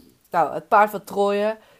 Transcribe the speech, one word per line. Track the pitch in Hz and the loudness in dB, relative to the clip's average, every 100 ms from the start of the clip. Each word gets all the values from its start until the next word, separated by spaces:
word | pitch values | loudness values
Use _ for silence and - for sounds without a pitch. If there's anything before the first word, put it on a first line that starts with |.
| _ _ _ | _ _ _
Nou, | 175 143 | -2 -2
het | 151 - | -4 0
paard | 214 214 | 2 2
van | 202 | -2
Troje | - 190 202 202 214 220 _ | -8 -2 0 0 -2 -6 _